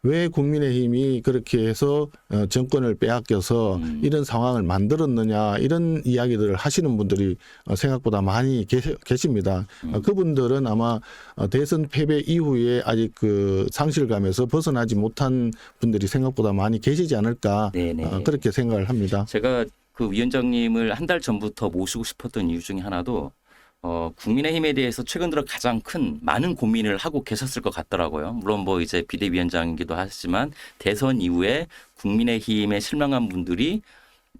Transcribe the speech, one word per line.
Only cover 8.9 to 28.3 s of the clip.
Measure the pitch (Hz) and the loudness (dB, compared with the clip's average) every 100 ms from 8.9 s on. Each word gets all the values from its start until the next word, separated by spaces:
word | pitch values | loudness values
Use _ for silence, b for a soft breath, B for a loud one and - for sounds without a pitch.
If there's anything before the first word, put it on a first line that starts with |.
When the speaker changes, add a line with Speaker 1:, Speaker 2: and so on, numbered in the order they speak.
| 143 | -6
Speaker 1:
계십니다. | - 127 165 110 98 92 101 B | -2 -2 0 0 0 -2 -4 B
Speaker 2:
음. | - 107 | -4 0
Speaker 1:
어, | |
그분들은 | 147 196 170 139 120 135 127 | 0 2 2 2 2 2 2
아마, | 110 117 113 B B B | 0 0 -2 B B B
어, | - 101 | -4 0
대선 | 131 147 160 151 | 0 2 0 0
패배 | 139 151 151 | 0 2 2
이후에 | - 170 151 127 120 123 | 2 0 2 2 4 2
아직 | 113 113 113 - | 2 0 0 0
그 | 107 101 98 95 98 | 0 2 2 2 0
상실감에서 | - 147 147 127 104 98 95 123 | 0 0 2 0 2 2 0 0
벗어나지 | 156 156 127 113 | 0 2 0 2
못한 | 104 110 - 135 131 117 110 B _ | 0 0 0 0 2 0 -4 B _
분들이 | 120 107 98 | 0 2 0
생각보다 | 131 131 127 107 | 0 0 0 0
많이 | 98 101 110 | 2 2 2
계시지 | 135 151 170 117 | 2 0 0 2
않을까, | 113 117 107 101 104 | 0 0 0 2 0
Speaker 2:
네네. | 92 85 80 | -2 -2 -2
Speaker 1:
어, | 80 95 | -2 0
그렇게 | 120 147 113 | 0 0 0
생각을 | 101 117 107 95 | 0 0 0 0
합니다. | 123 98 101 104 | 0 0 0 0
Speaker 2:
제가 | 110 123 123 110 _ _ | -2 0 0 -2 _ _
그 | - 113 | -4 -2
위원장님을 | 101 123 131 123 120 117 113 113 | 0 0 0 0 0 2 2 0
한 | 110 165 | -2 -2
달 | 185 | -2
전부터 | 156 104 107 - 104 | 0 -2 -4 -4 -4
모시고 | 87 92 117 | -2 -4 -6
싶었던 | 113 - - 113 87 | -8 -10 -8 -2 -2
이유 | 85 | -2
중에 | - 98 | -6 -8
하나도, | 98 90 90 110 67 _ b b b b | -6 -6 -2 -4 -6 _ b b b b
어, | 85 85 82 - | -6 -4 -4 -6
국민의힘에 | - 123 156 165 156 | -2 0 2 0 0
대해서 | 135 127 120 | 0 -2 -4
최근 | 117 170 175 | -6 -4 -2
들어 | 151 | -2
가장 | 139 - 123 113 | -4 -4 -2 -2
큰 | - 175 107 76 | -4 -4 -4 -2
많은 | 78 95 175 - | -2 0 -2 0
고민을 | 110 113 107 98 | 0 2 0 -2
하고 | 170 147 | -2 -4
계셨을 | - 107 131 127 | -4 -6 -4 -4
것 | 110 | -4
같더라고요. | 85 80 92 82 76 82 | -4 -4 -2 0 -2 -6